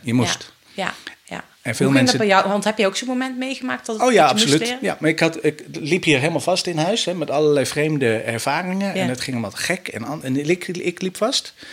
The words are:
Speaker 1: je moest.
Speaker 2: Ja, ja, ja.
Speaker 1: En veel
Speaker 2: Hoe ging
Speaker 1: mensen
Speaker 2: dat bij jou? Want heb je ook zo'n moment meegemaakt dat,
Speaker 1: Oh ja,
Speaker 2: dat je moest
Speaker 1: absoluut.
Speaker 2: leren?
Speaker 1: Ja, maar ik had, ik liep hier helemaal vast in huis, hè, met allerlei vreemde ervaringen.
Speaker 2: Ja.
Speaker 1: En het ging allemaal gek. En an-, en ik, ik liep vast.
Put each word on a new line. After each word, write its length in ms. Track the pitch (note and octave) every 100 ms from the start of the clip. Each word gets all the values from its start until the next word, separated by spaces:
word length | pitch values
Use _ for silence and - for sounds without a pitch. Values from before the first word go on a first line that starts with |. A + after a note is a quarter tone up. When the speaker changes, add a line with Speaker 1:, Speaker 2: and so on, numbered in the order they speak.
Speaker 1:
je 120 | A2
moest. 380 | B2 A2+ - - _ _
Speaker 2:
Ja, 200 | - F3+ - -
ja, 80 | - -
ja. 180 | - - _ B2
Speaker 1:
En 100 | A2
veel 100 | C3+
Speaker 2:
Hoe 100 | C3+
ging 100 | B2+
Speaker 1:
mensen 120 | B2+
Speaker 2:
dat 80 | G3
bij 100 | F#3+
jou? 120 | F#3+
Want 120 | G3+
heb 140 | G#3 G#3+
je 80 | G3
ook 100 | -
zo'n 120 | B3
moment 300 | B3+ C4 B3+
meegemaakt 480 | C4 B3+ B3+ B3 -
dat, 160 | A3
Speaker 1:
Oh 100 | B3
ja, 160 | G#3+ D3+
Speaker 2:
dat 20 |
je 40 |
moest 100 | B2+ G#3+
Speaker 1:
absoluut. 160 | D3+
Speaker 2:
leren? 160 | A#3 B3+
Speaker 1:
Ja, 160 | G3 -
maar 100 | D#3
ik 100 | D#3
had, 240 | E3 D#3+ D#3
ik 180 | D3+ -
liep 320 | C#3+ D#3 F3+
hier 160 | E3+ C#3
helemaal 200 | D#3 D#3+
vast 260 | F3 F3+ F#3
in 100 | D#3
huis, 280 | E3 A3 -
hè, 80 |
met 160 | F3 D3
allerlei 360 | C#3 D3+ C#3+ B2
vreemde 500 | D3+ D#3 D3 B2 A2
ervaringen. 680 | A2+ A#2 - D3+ F3+ F#3+ G3 F#3
Speaker 2:
Ja. 60 |
Speaker 1:
En 80 | F#3
het 120 | B2
ging 140 | - B2
allemaal 220 | G#2 -
gek. 300 | - F3+ -
En 160 | G#2
an-, 200 | A2 D#3
en 260 | C3 C3+ D3
ik, 180 | F3+ -
ik 340 | F3+ F3+ F3
liep 160 | F#3 -
vast. 360 | A3 C#4 - - -